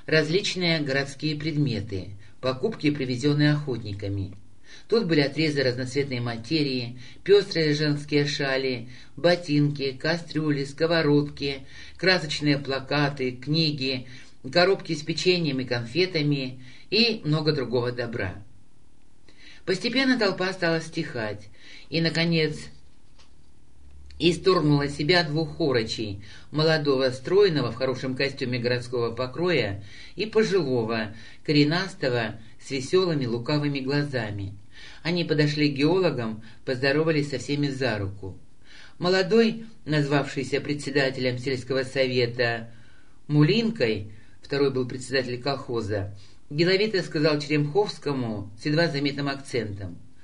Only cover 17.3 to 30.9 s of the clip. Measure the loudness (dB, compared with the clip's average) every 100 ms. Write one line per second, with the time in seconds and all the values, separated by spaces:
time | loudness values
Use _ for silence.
17.3 | 0 2 0 0 0 0 -2 -4 -2 -4
18.3 | -6 -12 -16 -18 -18 -18 -18 -18 -18 -18
19.3 | -16 -16 -14 -4 -2 0 2 2 4 2
20.3 | 2 -2 0 2 2 -2 -6 -4 -4 -4
21.3 | -6 -12 -16 -16 -16 -4 0 0 2 2
22.3 | 2 2 -2 -10 -14 -16 -16 -16 -16 -16
23.3 | -16 -16 -16 -18 -16 -16 -16 -16 0 2
24.3 | 2 2 4 4 4 2 -2 2 4 4
25.3 | 0 -2 0 2 2 0 -4 -6 -6 -10
26.3 | -14 -6 0 2 2 4 4 2 0 2
27.3 | 6 6 4 0 -2 -2 -2 -4 -2 -2
28.3 | -2 -2 0 0 0 -2 -2 -2 -2 -6
29.3 | -2 2 2 2 -2 -8 -14 -14 -6 0
30.3 | 2 4 4 2 2 2